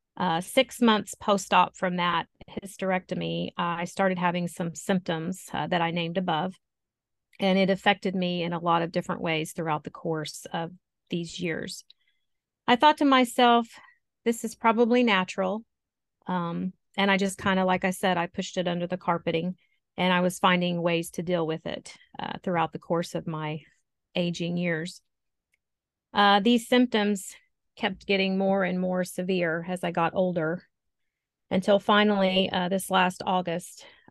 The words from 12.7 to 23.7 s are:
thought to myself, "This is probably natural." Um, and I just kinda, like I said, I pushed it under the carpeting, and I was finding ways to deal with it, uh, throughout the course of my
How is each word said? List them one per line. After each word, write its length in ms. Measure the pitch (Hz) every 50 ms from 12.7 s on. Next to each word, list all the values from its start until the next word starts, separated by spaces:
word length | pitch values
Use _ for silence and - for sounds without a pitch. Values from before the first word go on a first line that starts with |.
| 247 240
thought 220 | 311 302 294 -
to 60 | 311
myself, 640 | 277 269 254 254 254 - - 247 240 233 233 233 - - - - - _ _ _ _ _ _ _
"This 220 | 233 233 - -
is 100 | 220 -
probably 480 | - - 226 214 220 240 220 240 247 247
natural." 640 | 233 202 185 185 - - - 190 185 196 220 226 _ _ _ _ _ _ _ _ _ _ _ _
Um, 460 | - 180 180 170 170 170 175 185 185 - _ _ _ _
and 160 | - 196 202
I 60 | 196 185
just 200 | 202 196 190 -
kinda, 280 | - 202 190 190 185
like 180 | 185 185 185 -
I 80 | 185
said, 260 | 185 - - 190 180 175
I 100 | 170 175
pushed 300 | - - 185 - - 185
it 100 | 175 175
under 200 | 175 175 175 175
the 100 | 180 180
carpeting, 600 | - - 170 165 - 170 165 165 165 180 185 - _ _ _ _ _ _ _ -
and 160 | 180 185 180
I 80 | 180
was 180 | 180 180 180 -
finding 420 | - 190 180 180 175 175 175 170
ways 280 | 165 175 170 165 170 -
to 120 | - - 170
deal 220 | 170 180 170 165
with 200 | 156 160 170 -
it, 280 | - - - - - - - _ _ - -
uh, 200 | - - - - -
throughout 280 | 196 180 165 160 156
the 80 | - -
course 360 | - - 175 165 175 - -
of 120 | 170 156 170
my 340 | 160 156 156 151 156 156 - _